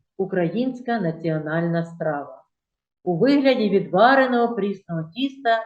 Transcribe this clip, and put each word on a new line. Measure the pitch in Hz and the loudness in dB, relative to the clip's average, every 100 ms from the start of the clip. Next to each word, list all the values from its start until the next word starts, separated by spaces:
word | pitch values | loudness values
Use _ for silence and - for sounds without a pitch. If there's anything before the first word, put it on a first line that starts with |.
| _ - | _ -8
українська | 190 185 170 208 262 247 - 233 | -4 0 -2 0 -4 -4 -6 -4
національна | 175 160 170 156 151 160 170 170 170 | -4 -4 -4 -4 -2 -2 -2 -2 -4
страва. | - 156 143 139 - _ _ _ _ _ _ | -6 -4 -4 -8 -16 _ _ _ _ _ _
У | 180 170 | -4 0
вигляді | 247 285 269 240 214 | 4 4 4 2 2
відвареного | 190 165 180 233 269 254 247 233 233 | 0 0 4 6 6 4 2 0 -2
прісного | 202 196 - 165 160 | -4 -6 -8 -8 -8
тіста | 240 269 - 233 226 | -6 -6 -4 0 0